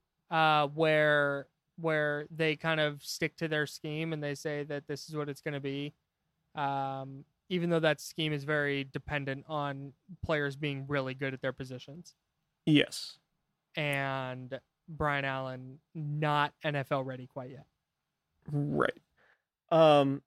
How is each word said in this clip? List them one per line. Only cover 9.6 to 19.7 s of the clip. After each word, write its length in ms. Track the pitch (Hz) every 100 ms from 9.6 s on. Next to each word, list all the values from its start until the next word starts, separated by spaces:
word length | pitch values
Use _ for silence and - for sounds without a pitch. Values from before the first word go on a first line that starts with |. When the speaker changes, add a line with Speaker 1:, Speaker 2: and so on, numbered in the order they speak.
| 143 139 139 - - 170
Speaker 1:
players 320 | - 156 143 135
being 280 | 151 139 135
really 260 | 143 131
good 180 | 131 139
at 80 | 131
their 120 | 135
positions. 640 | 127 131 127 - 156 - _ _ _ _ _ -
Speaker 2:
Yes. 520 | 147 - - - - _ _ _ _ _ -
Speaker 1:
And 800 | 147 139 139 135 131 127 127 131 _ _ -
Brian 360 | 151 151 143
Allen, 540 | 139 135 131 127 127 139 _
not 580 | 170 147 147 151 147 143 -
N 100 | 156
F 160 | 147 131
L 140 | 143
ready 240 | 131 127 127
quite 220 | - 127
yet. 160 | 127 - _ _ _ _ _ _ _ -
Speaker 2:
Right. 420 | 147 147 143 - - _ _ _ _ _ _ -